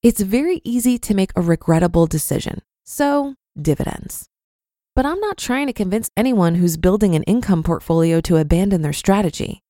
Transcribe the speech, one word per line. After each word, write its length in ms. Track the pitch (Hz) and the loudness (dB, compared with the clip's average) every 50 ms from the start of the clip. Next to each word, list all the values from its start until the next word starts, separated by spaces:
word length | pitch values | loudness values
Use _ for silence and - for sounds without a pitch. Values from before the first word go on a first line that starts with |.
| - | 4
It's 160 | 240 233 - | 2 2 2
very 400 | 208 190 202 247 285 349 370 - _ | -2 -2 0 0 0 0 -2 -4 _
easy 320 | - 233 247 233 247 247 233 | -4 -4 0 0 0 0 0
to 160 | - - 208 | -2 0 2
make 180 | 190 190 - - - | 2 2 0 0 -2
a 40 | |
regrettable 640 | 175 170 165 160 - - 165 165 180 170 170 170 165 | 2 2 0 0 2 2 4 4 4 2 4 2 2
decision. 560 | 160 170 160 - - - - - - - - _ _ _ _ _ | 2 0 -4 -4 -2 -4 -4 -4 -6 -10 -10 _ _ _ _ _
So, 520 | - - - 294 285 285 285 277 285 269 _ _ _ _ | -18 -4 -2 0 0 2 0 -2 -4 -8 _ _ _ _
dividends. 720 | - 147 156 143 - - - - - - - - - - _ _ _ _ _ _ _ _ _ _ _ _ _ _ | -4 0 0 0 0 -2 -6 -6 -10 -12 -14 -14 -16 -18 _ _ _ _ _ _ _ _ _ _ _ _ _ _
But 100 | - 262 | -2 -2
I'm 140 | 285 330 381 | -2 -2 -4
not 180 | 415 415 392 - | -4 -6 -6 -8
trying 300 | - - - 269 285 277 | -6 -4 -4 -2 -2 -4
to 60 | 240 | -4
convince 360 | - 208 185 190 226 226 - _ - | -4 -4 -2 -2 -4 -4 -4 _ -2
anyone 380 | 220 262 254 208 175 170 170 | 0 2 2 2 2 2 2
who's 200 | 175 175 175 160 | 2 0 0 0
building 380 | 160 165 185 185 208 214 196 170 | 0 0 2 2 4 2 2 2
an 80 | 156 - | 0 0
income 380 | - 196 247 240 - 190 165 | 0 0 0 2 0 0 0
portfolio 580 | 160 - 170 - - - 165 165 165 165 165 165 | 2 -2 -2 -2 -2 0 2 2 2 2 2 0
to 160 | 160 - 180 160 | 2 2 2 2
abandon 440 | 160 147 - 170 190 202 196 170 | 4 2 2 2 2 2 0 0
their 120 | 156 147 147 | 0 -2 -4
strategy. 680 | - - - 190 202 208 170 - - - 50 - - _ _ | -4 0 2 2 2 2 -2 -2 -4 -8 -8 -8 -12 _ _